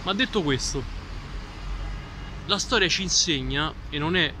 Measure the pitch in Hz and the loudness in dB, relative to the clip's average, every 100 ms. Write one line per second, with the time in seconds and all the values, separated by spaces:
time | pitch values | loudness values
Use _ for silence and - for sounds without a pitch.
0 | 175 196 247 220 151 127 - 139 120 - | -2 0 2 2 4 2 2 -2 -4 -8
1 | - - - - - - - - - - | -8 -10 -8 -8 -8 -8 -6 -4 -4 -6
2 | - - - - - 196 - 226 180 - | -8 -10 -10 -8 -2 0 4 4 4 4
3 | 185 - - 143 127 139 151 - - 147 | 2 2 4 2 2 0 0 -4 -6 -2
4 | 156 180 156 - | 2 4 2 0